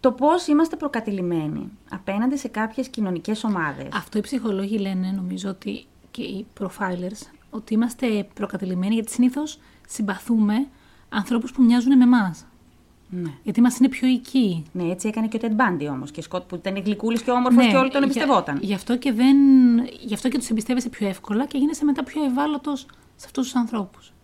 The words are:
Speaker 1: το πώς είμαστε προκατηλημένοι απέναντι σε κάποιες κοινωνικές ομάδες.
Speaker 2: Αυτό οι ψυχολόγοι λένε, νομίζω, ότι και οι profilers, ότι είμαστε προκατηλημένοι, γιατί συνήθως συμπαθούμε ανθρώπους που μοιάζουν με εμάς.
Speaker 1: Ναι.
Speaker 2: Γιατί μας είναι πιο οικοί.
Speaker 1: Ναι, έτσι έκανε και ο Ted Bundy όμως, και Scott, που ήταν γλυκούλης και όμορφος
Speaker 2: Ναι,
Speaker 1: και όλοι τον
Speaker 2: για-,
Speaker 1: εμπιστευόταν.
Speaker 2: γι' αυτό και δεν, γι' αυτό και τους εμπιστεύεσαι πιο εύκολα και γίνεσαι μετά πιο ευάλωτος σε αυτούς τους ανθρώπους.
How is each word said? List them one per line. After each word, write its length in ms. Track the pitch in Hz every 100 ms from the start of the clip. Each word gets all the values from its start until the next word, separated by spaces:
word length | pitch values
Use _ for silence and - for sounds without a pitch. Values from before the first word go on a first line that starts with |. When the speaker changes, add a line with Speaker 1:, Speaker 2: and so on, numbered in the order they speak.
Speaker 1:
το 120 | 262
πώς 340 | 254 285 349 349
είμαστε 300 | 294 330 320
προκατηλημένοι 920 | 294 254 220 202 175 170 151 156 - - _
απέναντι 460 | 185 - 202 240 277
σε 100 | 247
κάποιες 400 | 214 214 220 262
κοινωνικές 560 | - 208 175 165 214
ομάδες. 420 | 226 196 156 135 135
Speaker 2:
Αυτό 240 | - - 214
οι 20 |
ψυχολόγοι 580 | 208 262 214 196 196 220
λένε, 320 | 196 185 185 190
νομίζω, 320 | 185 185 196
ότι 360 | 190 - 196 - _ _
και 120 | -
οι 240 | - 196 226 -
profilers, 680 | 196 - 196 180 180 208 - _ _
ότι 240 | 220 -
είμαστε 540 | 220 233 240 247 214 202
προκατηλημένοι, 600 | - 202 190 185 180 185
γιατί 160 | 226 220
συνήθως 460 | - 247 254 302 - _ _ _
συμπαθούμε 800 | - 202 190 - 226 208 214 277 _ _ _ _
ανθρώπους 440 | - 196 240 240
που 100 | -
μοιάζουν 340 | 247 240 240 277
με 80 |
εμάς. 400 | 247 247 196 156 - _ _ _ _ _ _
Speaker 1:
Ναι. 200 | 180 170 135
Speaker 2:
Γιατί 180 | - 208
μας 180 | 247 247
είναι 100 | 262
πιο 200 | 262 254
οικοί. 540 | 254 254 269 220 170 151
Speaker 1:
Ναι, 180 | 185 170
έτσι 180 | 180 220
έκανε 180 | 220 220
και 80 | 220
ο 40 |
Ted 180 | 233 214
Bundy 280 | 247 175 147
όμως, 200 | 135 131
και 120 | - 160
Scott, 120 | 180 180
που 80 |
ήταν 220 | 175 190 196
γλυκούλης 440 | 190 208 220 233
και 80 | 226
όμορφος 340 | 247 247 240
Speaker 2:
Ναι, 60 | 247
Speaker 1:
και 60 | 262
όλοι 140 | 262
τον 120 | 277
Speaker 2:
για-, 80 | 277
Speaker 1:
εμπιστευόταν. 480 | 269 285 233 170 143
Speaker 2:
γι' 120 | 190
αυτό 220 | 196 - 247
και 160 | 277
δεν, 240 | 220 254 277 277 269 247 233 247 -
γι' 140 | 254
αυτό 140 | 202 262
και 100 | 262
τους 100 | -
εμπιστεύεσαι 380 | 220 214 247 240
πιο 200 | - 202
εύκολα 380 | 190 - 214 277
και 120 | 277
γίνεσαι 260 | 294 330
μετά 200 | 294 277
πιο 200 | 269 302
ευάλωτος 560 | 294 254 294 294 - - - - _ _
σε 100 | -
αυτούς 180 | -
τους 100 | 254
ανθρώπους. 580 | 254 226 233 190 - - _